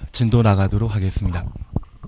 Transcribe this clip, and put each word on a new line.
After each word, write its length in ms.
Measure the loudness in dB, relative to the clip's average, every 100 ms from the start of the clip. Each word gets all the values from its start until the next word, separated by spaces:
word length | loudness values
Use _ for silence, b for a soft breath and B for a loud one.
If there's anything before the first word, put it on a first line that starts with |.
| -10
진도 300 | -2 2 4
나가도록 540 | 4 4 2 0 0 0
하겠습니다. 500 | -2 -2 -2 -2 -6 -10 -8 -8 -10 -14